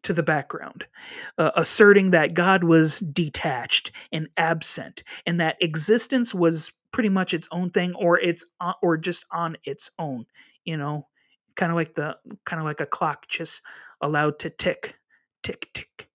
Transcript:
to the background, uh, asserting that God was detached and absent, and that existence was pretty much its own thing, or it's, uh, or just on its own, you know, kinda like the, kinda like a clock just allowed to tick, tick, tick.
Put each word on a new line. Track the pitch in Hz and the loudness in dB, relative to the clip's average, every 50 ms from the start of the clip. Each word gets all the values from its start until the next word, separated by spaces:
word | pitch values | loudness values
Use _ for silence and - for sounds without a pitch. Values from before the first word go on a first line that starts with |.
to | - - | -4 -2
the | 185 165 | -2 0
background, | 160 151 156 147 135 _ - - - 71 - - - _ _ - - - - - - - - | 0 0 0 0 -2 _ -12 -12 -12 -14 -16 -16 -18 _ _ -20 -20 -18 -16 -16 -16 -14 0
uh, | - 165 156 - | 2 2 2 4
asserting | - 160 - - - 214 202 202 202 190 190 | 2 2 2 6 8 8 10 10 8 6 6
that | 180 165 151 139 143 | 4 4 4 4 2
God | 170 175 185 190 185 | 2 4 4 4 4
was | 175 165 165 165 160 156 151 - | 6 6 6 6 6 4 0 -4
detached | 208 156 139 - 170 147 - - - 160 135 123 113 104 - - - - - - - - | -6 -6 -2 -2 -4 -4 -4 -6 -4 -4 -4 -4 -4 -2 -2 -2 -2 -4 -14 -14 -12 -8
and | - 156 156 156 _ | -6 -6 -6 -4 _
absent, | - 165 160 165 165 - - - - - - - - - - - - - | 0 2 2 0 0 0 -2 -2 -4 -4 -10 -14 -18 -18 -16 -18 -8 -4
and | - 175 170 | -2 0 0
that | 170 160 - _ | 0 0 0 _
existence | 180 165 151 160 151 202 220 240 - - 262 254 240 233 | -4 -2 -2 -2 2 4 4 4 4 0 0 0 0 0
was | - 185 170 165 165 156 151 - _ _ _ _ | 0 2 2 2 2 2 -4 -6 _ _ _ _
pretty | - - 220 208 | -4 0 0 2
much | 190 190 185 - - | 2 2 0 0 -2
its | 160 - - | -4 -4 -6
own | 160 175 185 180 | -6 -4 -4 -2
thing, | 180 196 180 180 175 | 0 0 0 0 -4
or | - 208 170 170 - | 0 2 2 2 2
it's, | - 175 170 - - _ _ _ | 0 -2 -2 -2 -8 _ _ _
uh, | 180 175 - - | -6 -6 -4 -2
or | - 175 165 | 0 0 0
just | 160 160 185 175 - - _ | 0 -2 -4 -6 -6 -8 _
on | - 170 170 165 160 - _ | -6 -4 -4 -4 -6 -8 _
its | - 139 - - - _ - | -12 -8 -8 -8 -10 _ -8
own, | 170 147 131 120 - _ _ - - _ _ _ _ | -8 -8 -8 -10 -12 _ _ -20 -20 _ _ _ _
you | - 165 | -8 -6
know, | 151 143 147 151 151 - _ _ _ _ _ _ _ _ _ _ | -4 -4 -4 -6 -6 -8 _ _ _ _ _ _ _ _ _ _
kinda | - 190 170 170 | -2 -2 0 2
like | 170 160 160 _ | 0 -2 -2 _
the, | - 147 156 - _ _ - 208 - _ - | -6 -6 -6 -8 _ _ -20 -20 -16 _ -8
kinda | 180 160 | -8 -4
like | 156 151 151 - | -4 -6 -4 -4
a | 147 | -4
clock | 143 - - 180 156 143 - - | -6 -2 -2 -2 -2 -2 -4 -8
just | _ - - 160 - - - _ - - - - - - _ | _ -8 -8 -6 -6 -8 -8 _ -14 -20 -20 -20 -20 -10 _
allowed | 147 147 151 147 151 151 147 151 | -4 0 2 2 2 0 0 -4
to | - 156 | -10 -12
tick, | - - - 185 - - - - - _ _ _ _ _ _ _ _ _ | -10 -4 -4 -4 -4 -4 -10 -16 -16 _ _ _ _ _ _ _ _ _
tick, | - - - _ - _ _ | -10 -10 -10 _ -14 _ _
tick. | - - _ _ - - _ _ | -14 -14 _ _ -20 -20 _ _